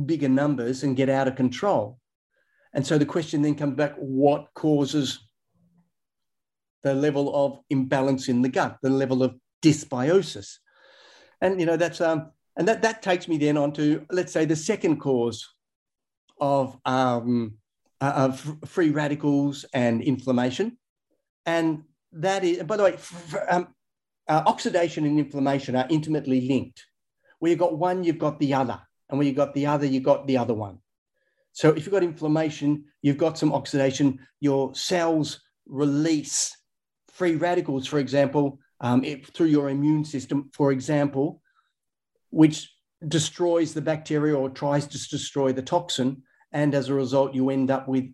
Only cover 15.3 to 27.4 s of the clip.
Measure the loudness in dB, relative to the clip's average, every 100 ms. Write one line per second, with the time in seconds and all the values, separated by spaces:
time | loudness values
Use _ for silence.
15.3 | -4 -12 _ _ _ _ _ _ _ _
16.3 | -6 0 0 0 -4 -2 0 2 0 0
17.3 | -2 -2 -8 _ _ _ -6 -2 2 0
18.3 | 0 -10 -12 -8 0 0 2 -2 -2 0
19.3 | 2 0 -4 -6 -2 0 0 0 -2 0
20.3 | 0 0 -2 -4 -8 _ _ _ _ _
21.3 | _ -4 0 0 -2 -8 _ _ -6 -2
22.3 | 0 0 0 -2 2 2 2 -8 -18 -10
23.3 | -6 0 0 -2 _ _ _ _ _ 0
24.3 | 2 2 0 0 0 0 0 0 0 0
25.3 | -2 0 0 0 -2 0 0 0 -4 0
26.3 | 0 2 0 -2 -12 -20 _ _ _ _
27.3 | _